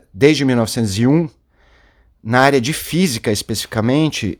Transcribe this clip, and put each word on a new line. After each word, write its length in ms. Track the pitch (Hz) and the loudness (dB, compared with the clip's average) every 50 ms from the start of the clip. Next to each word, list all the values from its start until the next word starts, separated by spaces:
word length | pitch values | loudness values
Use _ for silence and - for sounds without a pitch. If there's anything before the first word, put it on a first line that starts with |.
| _ _ - | _ _ -2
desde 300 | 95 131 151 156 135 143 | 2 4 4 4 2 0
mil 100 | 131 127 | 0 0
novecentos 420 | 120 113 104 - 123 113 104 95 | 0 0 -2 -2 -4 -4 -2 -2
e 80 | 104 117 | 0 2
um, 240 | 127 147 165 170 147 - _ _ _ _ _ _ _ _ _ _ _ _ _ _ _ _ _ - | 2 2 2 0 -4 -8 _ _ _ _ _ _ _ _ _ _ _ _ _ _ _ _ _ -6
na 160 | 110 120 127 | 0 2 4
área 220 | 131 139 139 135 | 4 4 4 2
de 100 | 113 117 | 0 -2
física 580 | 156 - - - - 170 190 170 117 110 - 117 104 | -6 -6 -8 -4 -2 0 0 0 -2 -2 -2 -2 -2
especificamente, 1040 | - - - 113 - - - - 113 107 120 131 151 160 151 - - 117 95 - - | -2 -4 -6 -6 -6 -6 -6 -4 -2 0 0 2 2 0 0 -2 -4 -6 -6 -6 -8